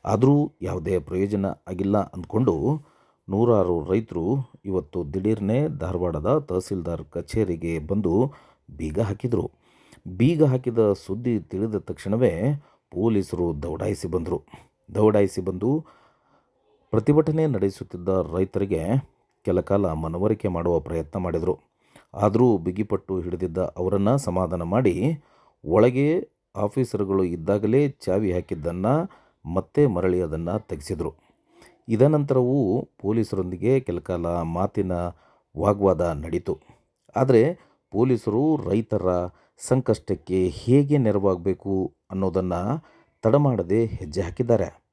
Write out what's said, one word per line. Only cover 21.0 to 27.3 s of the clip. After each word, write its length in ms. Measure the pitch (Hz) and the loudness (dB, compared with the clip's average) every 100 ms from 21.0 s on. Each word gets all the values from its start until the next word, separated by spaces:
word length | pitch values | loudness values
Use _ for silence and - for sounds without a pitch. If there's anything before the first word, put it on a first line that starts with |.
| 76 98 | -4 -6
ಮಾಡಿದ್ರು. 400 | 90 82 85 - _ _ _ - _ | -2 -2 -2 -4 _ _ _ -20 _
ಆದರೂ 440 | - 104 107 123 101 | 0 2 6 4 4
ಬಿಗಿಪಟ್ಟು 640 | 82 92 104 98 - 95 | 0 -4 -4 -4 -2 -4
ಹಿಡಿದಿದ್ದ 380 | 87 85 90 80 | -4 -4 -4 -2
ಅವರನ್ನ 580 | 90 - 92 98 101 139 | -4 -2 -2 2 2 2
ಸಮಾಧಾನ 460 | 139 90 90 87 | 0 0 0 -2
ಮಾಡಿ 600 | 85 104 117 87 127 156 _ _ _ _ | 0 2 2 2 -2 -2 _ _ _ _
ಒಳಗೆ 640 | - 92 120 127 143 175 - _ _ - | 0 4 4 4 0 0 -4 _ _ -4
ಆಫೀಸರ್ಗಳು 680 | 104 - 123 104 98 98 | -4 -2 -2 -2 0 2
ಇದ್ದಾಗಲೇ 640 | 90 | 0